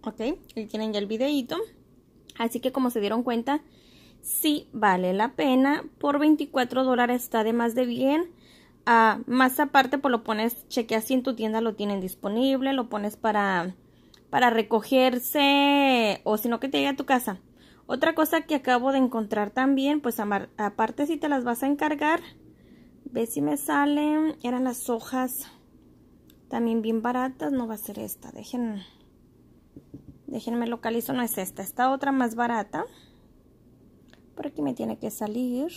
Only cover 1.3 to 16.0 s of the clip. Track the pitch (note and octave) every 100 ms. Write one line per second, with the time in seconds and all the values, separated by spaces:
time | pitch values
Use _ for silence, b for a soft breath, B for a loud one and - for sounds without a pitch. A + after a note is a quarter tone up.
1.3 | D4 B3 - A4 - _ _ _ _ _
2.3 | - A#3 A#3 B3+ C4 B3+ A#3+ G3+ A3+ B3
3.3 | A#3 A#3 D4 B B B B B B -
4.3 | - D#4 D4 - A#3 G#3 F3+ F3+ F#3+ A3+
5.3 | - D4 B3+ C4+ D4+ - - C#4+ C#4+ D4+
6.3 | D4+ C#4+ - B3 B3 C4 B3 B3 B3 -
7.3 | A3+ A3 A#3 A#3 A#3 B3 A#3+ C4 D4+ F4
8.3 | b b b b b - A#3 A3+ G#3+ A#3
9.3 | B3 B3+ C4 D4 - B3+ C#4 C#4 A#3 -
10.3 | G#3+ A3+ A#3 - - A3+ A3 A3+ C4 B3+
11.3 | A3+ A3 A3 A3+ G#3+ G#3 G3+ F#3 - G3+
12.3 | G#3+ C4+ C4+ C4+ C4+ A#3 G#3 G#3 G#3 A3
13.3 | G#3 G3+ F#3 F3 F#3 b b b b _
14.3 | - B3 A3+ A3 A3+ G#3+ C4 C4 B3 -
15.3 | D4+ C#4 C#4 C#4+ C#4+ C#4 B3+